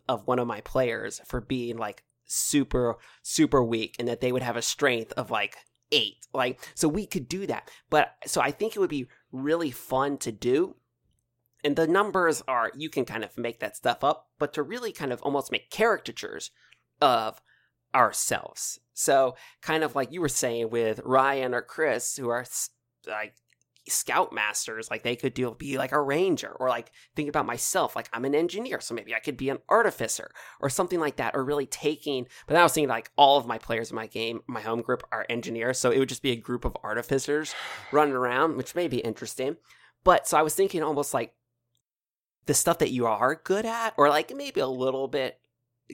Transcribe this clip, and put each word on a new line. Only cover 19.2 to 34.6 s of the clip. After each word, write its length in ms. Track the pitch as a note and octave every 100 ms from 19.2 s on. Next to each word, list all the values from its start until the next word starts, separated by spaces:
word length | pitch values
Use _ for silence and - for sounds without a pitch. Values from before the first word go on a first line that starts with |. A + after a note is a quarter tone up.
| C3 A#2+ - _
kind 200 | - D#3+
of 140 | D3+ C#3
like 160 | B2
you 80 | E3+
were 80 | D3+
saying 420 | - B2+ A#2 A2+
with 300 | A#2+ A2+ G#2+ -
Ryan 480 | B2+ C3+ C#3 B2+
or 80 | B2
Chris, 560 | - - D#3 A#2 - -
who 100 | A#2+
are 140 | A#2+
s-, 300 | B2 - - _ _ _ -
like, 280 | G#2+ G#2+ _ _ _ _ _ -
scoutmasters, 1040 | - - C#3 F3+ A2 G#2+ - - A2 A2+
like, 120 | A2+
they 120 | A#2+ B2
could 180 | C3+
do, 220 | B2+ B2 -
be, 200 | C#3 C3
like, 160 | C3
a 80 | C#3+
ranger, 500 | C#3 D3+ F#3+ C#3+ - -
or, 80 | B2+
like, 240 | A#2+ - _ _ -
think 140 | D3
about 160 | D3+ A#2
myself, 500 | A#2+ - F#3+ C3 -
like, 140 | -
I'm 140 | A#2 C3+
an 100 | D3
engineer, 460 | F3 F#3+ B3+ -
so 120 | -
maybe 220 | A#2 G#2+ A2+
I 60 |
could 160 | D3 C3
be 100 | C3+
an 120 | C3 -
artificer 640 | G#3+ G#3+ - A2+ - - - - -
or 100 | C#3
something 300 | - F3+ F3+
like 160 | D3+ -
that, 180 | A#2 C#3
or 100 | C3
really 220 | D3 C3+
taking, 600 | - D3+ D#3 D3+ C3+ B2+ - -
but 100 | D#3
I 60 |
was 100 | E3+
thinking, 160 | D#3+ C#3
like, 220 | A#2 - -
all 220 | C#3 C#3
of 100 | A#2+
my 120 | A2+
players 320 | - A2+ A2+
in 40 | A#2
my 120 | A2
game, 340 | A2 A2+ A#2 -
my 140 |
home 220 | A#2